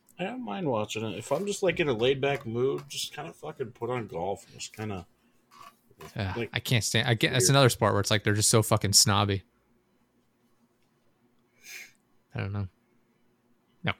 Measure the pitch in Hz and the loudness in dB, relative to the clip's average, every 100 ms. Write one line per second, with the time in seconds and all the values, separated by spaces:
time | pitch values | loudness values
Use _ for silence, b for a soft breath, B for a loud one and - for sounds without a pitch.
0 | _ - - 254 226 196 165 113 104 110 | _ -8 -8 -6 -8 -6 -2 -2 -2 -6
1 | 110 92 - 143 202 196 190 170 151 110 | -6 -8 -4 -4 -4 0 0 0 0 2
2 | 127 139 139 139 113 117 131 147 - - | 2 2 0 -2 -4 -2 -2 -2 -8 -10
3 | - - 160 - 147 151 117 - 117 123 | -10 -10 -14 -14 -14 -10 -12 -8 -6 -6
4 | 101 85 92 98 - - - - 107 95 | -6 -6 -6 -6 -10 -16 -14 -10 -8 -8
5 | 85 _ _ _ _ - - _ _ _ | -12 _ _ _ _ -20 -20 _ _ _
6 | - - 98 104 113 - - 123 - 113 | -14 -6 -6 -4 -6 -6 0 0 2 0
7 | 131 117 160 127 - 139 131 - 107 104 | 2 2 2 2 4 8 6 6 2 2
8 | 98 107 - 104 - 113 107 107 101 98 | 2 2 2 2 4 4 4 2 4 4
9 | - 101 101 98 - _ _ _ _ _ | 6 4 2 0 -6 _ _ _ _ _
10 | _ _ _ _ _ _ _ _ _ _ | _ _ _ _ _ _ _ _ _ _
11 | _ _ _ _ _ B B B B B | _ _ _ _ _ B B B B B
12 | _ _ _ 113 101 101 98 - _ _ | _ _ _ -8 -6 -6 -8 -10 _ _
13 | _ _ _ _ _ _ _ _ - - | _ _ _ _ _ _ _ _ -4 -4